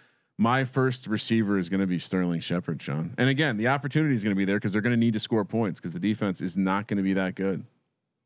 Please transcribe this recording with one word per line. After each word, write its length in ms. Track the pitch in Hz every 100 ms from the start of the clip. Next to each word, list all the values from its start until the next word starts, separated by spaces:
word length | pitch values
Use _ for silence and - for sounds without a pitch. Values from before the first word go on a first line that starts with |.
| _ _ _ -
my 260 | 113 131 127
first 420 | 135 127 123 101
receiver 500 | 107 - 113 101 98
is 100 | 85
gonna 180 | 98 95
be 120 | 87
Sterling 400 | - 92 87 85
Shepard, 400 | - 87 85 76
Sean. 320 | - 73 87 113
And 100 | 127
again, 260 | 135 151 107
the 100 | 117
opportunity 480 | 139 139 151 156 120
is 80 |
gonna 120 | 104 95
be 100 | 98
there 120 | 104
'cause 120 | 104
they're 100 | 104
gonna 140 | 117 117
need 180 | 117 107
to 40 |
score 240 | - 113
points 380 | 98 113 107 -
'cause 100 | 87
the 60 | 85
defense 400 | 101 107 104 90
is 160 | 90 90
not 320 | 95 98 101
gonna 160 | 101
be 100 | 95
that 220 | 95 92 90
good. 300 | 98 80 - _ _ _ _ _